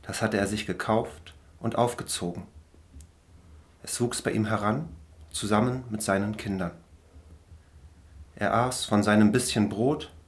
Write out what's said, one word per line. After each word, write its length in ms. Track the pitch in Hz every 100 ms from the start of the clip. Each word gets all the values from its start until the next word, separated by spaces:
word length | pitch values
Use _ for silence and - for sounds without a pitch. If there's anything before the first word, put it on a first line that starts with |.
Das 200 | - 98
hatte 160 | 107 104
er 100 | 98
sich 180 | 104 -
gekauft 680 | 90 - 110 - - - - - -
und 160 | 117 110
aufgezogen. 640 | 120 - - - 87 87 87 - - - - - - _ _ - - - - _
Es 200 | - -
wuchs 200 | 120 -
bei 100 | -
ihm 120 | 107 107
heran, 440 | 107 104 123 165 - - - -
zusammen 560 | - 101 104 123 131 123
mit 120 | 107
seinen 340 | - 98 104 107
Kindern. 360 | - 95 87 - - - - - - - _ - - - - - - - - -
Er 180 | 104
aß 300 | 110 123 123
von 200 | - 104
seinem 280 | 101 107 107
bisschen 380 | 123 - 120 104
Brot 420 | 104 123 151 - -